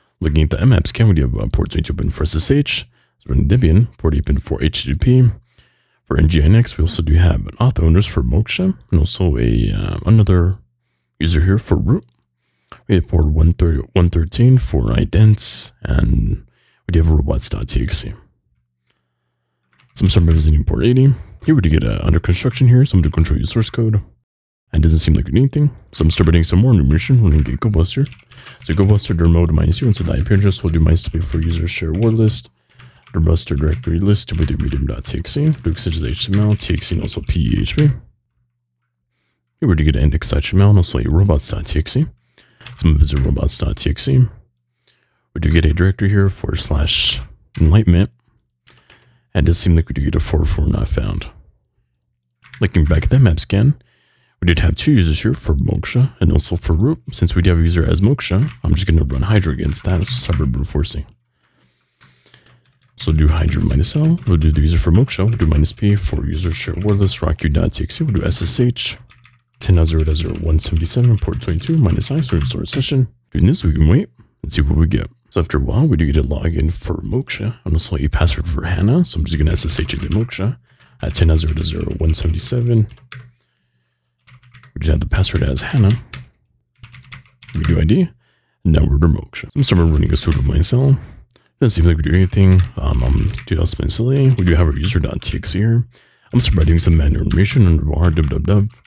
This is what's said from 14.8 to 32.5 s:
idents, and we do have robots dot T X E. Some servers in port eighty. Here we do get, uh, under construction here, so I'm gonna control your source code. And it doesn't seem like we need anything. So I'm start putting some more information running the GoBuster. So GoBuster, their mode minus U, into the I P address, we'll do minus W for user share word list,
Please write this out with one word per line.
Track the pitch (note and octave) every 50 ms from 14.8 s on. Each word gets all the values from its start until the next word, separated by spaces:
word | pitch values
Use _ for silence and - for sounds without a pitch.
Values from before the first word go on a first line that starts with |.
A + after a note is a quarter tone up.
| A#1+ G#1+
idents, | A1+ - - - - - A2 A2 G#2+ G#2 - - - - - - - _
and | - - B1+ - - - - - G#1 G1+ - - - _ _ _ _ _ _ _ _ -
we |
do | E2+ E2
have | D#2+ E2
robots | D#2+ D2+ - - C#2+ C2 - -
dot | - G1+ A#1 B1
T | - A#1+
X | A#1+ B1 - - -
E. | G#1+ G#1 - _ _ _ _ _ _ _ _ _ _ _ _ _ _ _ _ _ _ _ _ _ _ _ _ _ _ _ _ _ _ _ _ _ _ _
Some | - - F#2
servers | - - E2+ E2 E2 D#2+ D2+
in | D#2 D2+ D2 -
port | - - - -
eighty. | A2+ B2 C3 C3 C#3 C3 - - - - - - -
Here | D#3+
we | C#3+
do | F#2+ E2
get, | D2+ D#2+ G1+
uh, | A1+ G#1+ - -
under | - - D#2
construction | - - F2+ - - C3 A#2+ - C#3 B2
here, | A#2+ B2 C#3
so | D3 -
I'm | G2
gonna | D#2+ D#2
control | - - E2 - D2 C#2+
your | - -
source | - A#2 A2+ -
code. | - - A2+ A2 G#2+ G#2 - - _ _ _ _ _ _ _ _ _ _ _ _ -
And | D#2+ D2+
it | E2
doesn't | D#2+ D#2+
seem | - - D#2
like | - -
we | -
need | - A#2
anything. | C3 C#3 - D3+ D3 D3 - - - _ -
So | - D#2+
I'm | D#2+
start | - - -
putting | D#2+ E2 E2+ E2
some | D#2 - F2+
more | G#2+ C3 B2
information | F#2+ C#2+ C2 D2 F2 - - C3+ B2 A2+
running | F2+ D2 D#2 C#2+
the | A1 B1
GoBuster. | - - A2+ G#2 F2+ F2+ F#2+ - - C#3 - - - _ _ - - - - - - -
So | - D#2+
GoBuster, | E2 G2 G2 G#2 G#2 - - -
their | E2 E2+ E2+
mode | E2 E2 E2+ E2 D#2+
minus | D#2 D#2+ D#2+ F2 -
U, | - B2+
into | G#2 - -
the | E2
I | - C2
P | - - G#2+
address, | G2 G2 G2+ F2+ - -
we'll | E2 D#2+
do | E2
minus | D#2+ D#2 D#2+ F2+ -
W | - - E2+
for | E2+ - - D#2+
user | D#2+ E2 E2+ E2+ E2
share | E2+ - - - D#2+ D#2
word | F#2 A2+ A2+ A2
list, | A2 A2+ G#2+ - - - -